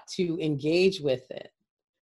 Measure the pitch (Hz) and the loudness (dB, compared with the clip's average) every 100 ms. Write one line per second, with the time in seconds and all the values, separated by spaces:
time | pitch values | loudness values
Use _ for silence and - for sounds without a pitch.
0 | - - 175 165 160 143 147 170 190 185 | -6 -4 -2 0 -2 -2 0 4 4 2
1 | 143 127 - - - _ _ _ _ _ | 0 -2 -4 -14 -14 _ _ _ _ _